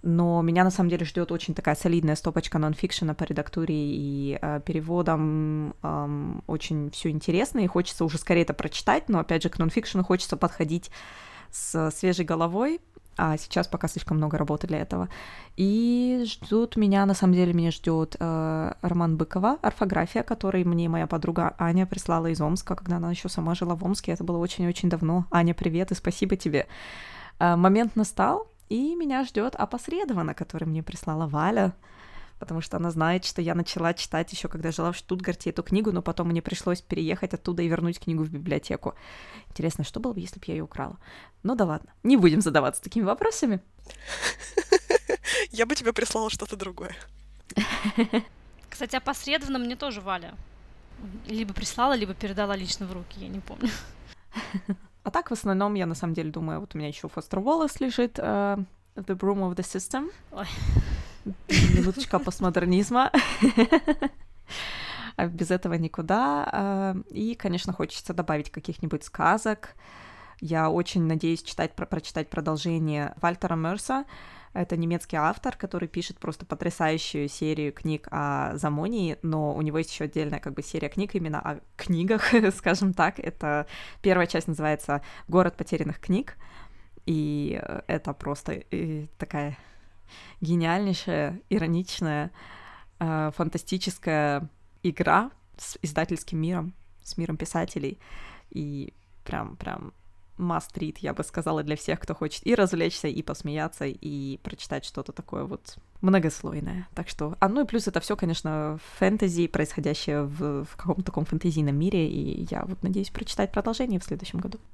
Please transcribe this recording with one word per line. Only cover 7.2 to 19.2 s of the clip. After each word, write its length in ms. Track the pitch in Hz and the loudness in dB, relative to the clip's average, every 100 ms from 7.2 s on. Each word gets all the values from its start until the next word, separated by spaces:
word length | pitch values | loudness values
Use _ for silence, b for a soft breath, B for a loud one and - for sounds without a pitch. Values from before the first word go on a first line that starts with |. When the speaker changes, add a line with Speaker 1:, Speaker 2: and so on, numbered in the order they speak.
| - 170 262 254 | 0 2 2 0
Speaker 1:
и 80 | 180 | 2
хочется 380 | 175 180 - 165 | 2 -2 -2 -2
уже 120 | 156 | 0
скорее 260 | - 170 | 4 4
это 100 | 170 | 4
прочитать, 560 | - - - - 277 - | 0 -4 0 4 4 4
но, 100 | 185 | 2
опять 240 | 156 165 | 4 2
же, 60 | 170 | 2
к 100 | - | 2
нонфикшену 440 | 165 - - 190 | 2 2 0 0
хочется 340 | 180 185 - 196 | 4 2 2 0
подходить 540 | 175 - 151 170 - B B B B B B | 0 2 0 0 -4 B B B B B B
с 400 | - - 165 160 | -8 -2 0 0
свежей 340 | - 185 180 165 | 2 2 2 0
головой, 540 | 165 170 185 269 339 _ - - - | 2 2 2 0 0 _ -20 -12 0
а 200 | 160 156 | 2 2
сейчас 300 | - 175 175 | 0 0 0
пока 200 | - 165 | 0 -2
слишком 300 | - - 156 | -4 0 2
много 200 | 151 185 | 2 0
работы 300 | - 151 175 | 0 0 0
для 100 | 156 | -2
этого. 280 | 170 185 180 B B B B - | -2 -2 -4 B B B B 0
И 680 | 190 214 233 240 247 254 233 | 2 4 4 4 2 2 -2
ждут 500 | - - 214 233 226 | -6 0 2 2 4
меня, 280 | 208 196 196 | 6 6 6
на 100 | 190 | 6
самом 180 | 185 | 6
деле, 200 | 180 175 | 8 6
меня 180 | 170 165 | 4 2
ждёт, 440 | 160 - 160 160 - | 0 0 2 0 -2
э, 540 | 170 160 160 160 160 - | -2 0 0 0 -2 -2
роман 360 | 175 175 170 | 0 2 2
Быкова 400 | 160 | 2